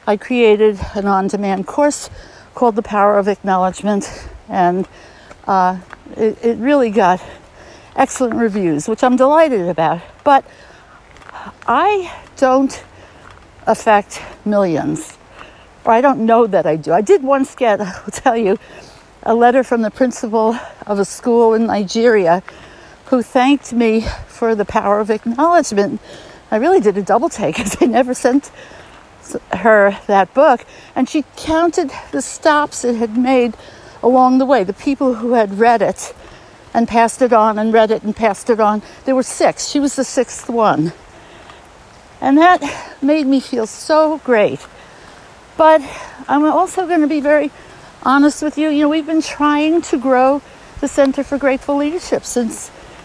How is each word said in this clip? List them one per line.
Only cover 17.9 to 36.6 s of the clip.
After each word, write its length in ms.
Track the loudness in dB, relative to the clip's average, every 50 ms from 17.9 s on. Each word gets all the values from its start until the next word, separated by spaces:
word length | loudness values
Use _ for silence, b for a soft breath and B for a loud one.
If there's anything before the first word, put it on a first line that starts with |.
| -10 -12 -14 -14
tell 280 | -10 -2 0 0 0
you, 200 | 2 0 0 0 B B B B B B B B B B B B _ -2
a 120 | 0 2
letter 260 | 4 4 4 4 2
from 200 | 0 0 -2 -2
the 100 | -2 -4
principal 640 | -2 -2 -2 -2 -2 -4 -6 -4 -2 0 0 0 -2 -4 B B B B -8
of 100 | -4 -4
a 60 | -2 -2
school 500 | -4 -6 -6 -2 0 2 4 4 4 4
in 100 | 2 0
Nigeria 760 | 0 -2 -2 -4 -4 -2 0 2 4 4 4 4 2 2 0 B B B B B B B B B B B B _
who 140 | -2 -2 -2
thanked 520 | -2 -2 0 0 2 2 2 0 -2 -4 -4
me 320 | -2 0 0 0 0 -2 B B B B
for 280 | -20 -8 -4 -4 -2 -2
The 80 | -2 -4
Power 380 | -4 -4 -2 0 0 0 0
of 80 | 0 -2
Acknowledgement. 880 | -4 -4 -4 -6 -2 0 0 2 2 2 0 0 -2 -2 -2 -2 -4 B B B B B B B B B B -6
I 40 | -4
really 240 | -2 2 2 2 2
did 180 | 2 2 0
a 60 | 0 0
double 240 | 0 0 0 0
take 280 | -2 -4 -4 -4 -4 -4
<laughs> 20 |
'cause 180 | -6 -6 -8 -2 0
I 40 | 0
never 280 | 2 2 0 0 -2 -2
sent 360 | -2 0 0 0 0 -2 -4 B B B B B B B B B B B -20 -20 -20
s-, 140 | -16 -14 -14 -14 -10 -8
her 480 | -6 -2 2 4 4 4 4 2 0 -2 -2
that 260 | 0 2 2 2 2 2
book. 300 | 2 4 4 4 2 -2 B B B B B B
And 140 | -4 -4 -2
she 160 | -2 -4 -6 -6 -12
counted 560 | -10 -6 -2 0 0 0 0 0 -2 -4 -4 B B B B -8
the 80 | -8
stops 640 | -8 -8 -8 -2 0 2 2 2 0 -2 -6 -6 -4
it 100 | -4 -2
had 220 | -2 -4 -4 -2
made 400 | -2 0 2 2 2 0 0 -4 B B B B B B B B B
along 360 | 0 2 4 4 4 4 4
the 80 | 2 2
way, 180 | 2 2 2 2
the 80 | -2
people 440 | -6 -4 -4 -4 -2 0 0 -2 -2
who 180 | -2 -2 0 0
had 260 | 0 0 0 0 2
read 220 | 2 4 4 2
it 320 | 2 -2 -4 -6 -12 -16 -18 B B B B B B B B B